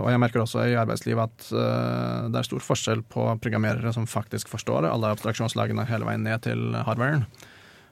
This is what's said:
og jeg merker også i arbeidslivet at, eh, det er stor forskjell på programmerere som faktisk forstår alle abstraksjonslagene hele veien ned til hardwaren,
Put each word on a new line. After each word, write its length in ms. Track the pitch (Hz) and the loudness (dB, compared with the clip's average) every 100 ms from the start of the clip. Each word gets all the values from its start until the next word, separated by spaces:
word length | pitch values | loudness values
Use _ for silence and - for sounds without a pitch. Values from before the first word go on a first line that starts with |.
og 80 | 113 | 4
jeg 80 | 123 | 4
merker 240 | 120 120 | 4 2
også 240 | 113 117 117 | 0 2 2
i 80 | |
arbeidslivet 560 | 120 113 113 117 117 113 | 2 2 0 0 0 0
at, 220 | - - | -4 -4
eh, 760 | 113 117 120 120 120 120 120 117 | 0 0 0 0 0 -2 -2 -2
det 120 | 120 | -2
er 100 | 120 | -2
stor 100 | 131 | -4
forskjell 440 | - 127 - 113 | -2 -2 0 -2
på 360 | - 120 117 113 | -2 -2 0 0
programmerere 540 | 120 107 107 120 117 | 0 0 2 0 -2
som 140 | 117 113 | -2 -2
faktisk 420 | 110 - 110 - | -4 -4 -6 -8
forstår 420 | 110 - 123 160 | -8 -2 0 2
alle 220 | 117 110 | 2 0
abstraksjonslagene 720 | 107 110 113 113 117 110 107 107 | 0 -2 0 0 0 0 0 -2
hele 200 | 113 113 | -2 -2
veien 180 | 110 | -2
ned 180 | 110 113 | 0 -2
til 320 | 120 117 117 | -2 -2 -2
hardwaren, 540 | 117 113 117 131 151 107 - - - - - - | -2 -2 0 2 2 0 -4 -20 -20 -20 -20 -20